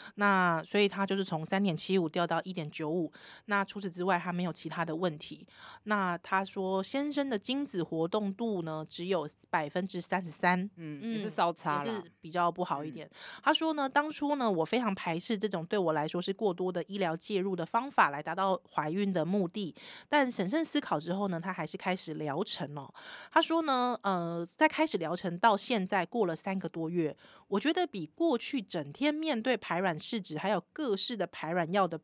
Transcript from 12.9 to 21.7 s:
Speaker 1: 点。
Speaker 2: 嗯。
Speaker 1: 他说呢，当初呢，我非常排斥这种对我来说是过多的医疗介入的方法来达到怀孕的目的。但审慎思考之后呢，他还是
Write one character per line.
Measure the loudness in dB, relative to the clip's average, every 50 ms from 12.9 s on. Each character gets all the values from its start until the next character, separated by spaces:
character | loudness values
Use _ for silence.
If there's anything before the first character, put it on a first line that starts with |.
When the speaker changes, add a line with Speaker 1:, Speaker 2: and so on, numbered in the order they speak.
Speaker 1:
点。 | -8 -10 -12
Speaker 2:
嗯。 | -14 -16 -18 -16 -16 -8 -2 2
Speaker 1:
他 | 2 2
说 | 4 2 0
呢， | 0 0 0
当 | 2 2 2 2 2
初 | -2 -2 0 0 0
呢， | 2 2 2
我 | 2 2 2
非 | 2 2
常 | 0 2 0 -2
排 | -2 -2 -2 -2
斥 | -2 0 -2 -2
这 | 0 -2
种 | -2 -2 -2 -4
对 | 0 0 2
我 | 2 2 2
来 | 2 0
说 | 0 -2 -4
是 | -2 -2 -2
过 | 0 0 0 0
多 | 0 -2 -2
的 | -2 -4 -4
医 | -4 -2
疗 | -2 0 0 -2
介 | -2 -4 -2 0 0
入 | 0 0 -2
的 | -2 -2
方 | 0 0 0 0 2
法 | 4 6 6 6
来 | 4 -2
达 | -6 -4 -2
到 | 0 2 2 2 0 _ -6 -4
怀 | -2 -2 0
孕 | 0 0 0 2 2
的 | 0 0
目 | 2 2 0 0
的。 | 0 -2 -4 -6 -6 -8 -12 -18 -18 -18 -14 -4 2
但 | 4 4 4 4
审 | 2 -2 0 0
慎 | 0 0 0
思 | 0 0 -2
考 | 0 0 -2 -2
之 | 0 -2 -2
后 | 0 0 0
呢， | -2 -2
他 | -4 -4 -4
还 | -4 -6
是 | -6